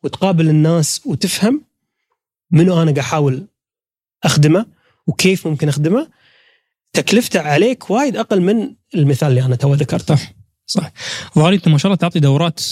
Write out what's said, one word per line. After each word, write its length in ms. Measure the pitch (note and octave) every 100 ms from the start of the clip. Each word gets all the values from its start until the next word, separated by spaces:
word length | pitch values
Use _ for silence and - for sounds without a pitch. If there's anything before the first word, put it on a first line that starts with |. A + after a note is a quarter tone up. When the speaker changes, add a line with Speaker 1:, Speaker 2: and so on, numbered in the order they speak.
Speaker 1:
وتقابل 460 | - - F#3+ E3+ D#3+
الناس 520 | D#3 D#3 E3+ D3+ - D4
وتفهم 580 | E3 F#3+ - G#3 D4 _ _ _ _ _ _ _ _ _
منو 220 | D#3+ F#3
أنا 80 | F3
قاعد 160 | D#3+ C#3+
أحاول 480 | C3 D#3+ C#3+ C3 G3 _ _ _ _ _ _ _
أخدمه 420 | E3+ D3+ D3 E3+ A3+ _ _ _ -
وكيف 400 | - F#3 F#3+ E3
ممكن 220 | D3 D3+
أخدمه. 400 | C#3+ D3+ A3 D#4+ _ _ _ _ _ _ _ _
تكلفته 480 | - C#3 G#3 A#3+ G3
عليك 500 | D3+ D3 A3 B3+ -
وايد 260 | G#3 C#4+ F#3
أقل 240 | A3+ G3+
من 300 | F3+ A3+ C4 - _
المثال 340 | G#3 C#3+ C3+ D3+
اللي 140 | B2+
أنا 140 | B2+ B2
تو 180 | C#3
ذكرته. 400 | C#3+ - E3+ -
Speaker 2:
صح، 180 | D#3 - - _ _ -
صح. 260 | G#3 E3 - - - - -
ظاهر 140 | D#3
أنت 160 | G3 -
ما 100 | D3
شاء 80 | F#3+
الله 100 | F#3+
تعطي 240 | F3 E3+
دورات 400 | C#3+ C3+ E3+ - -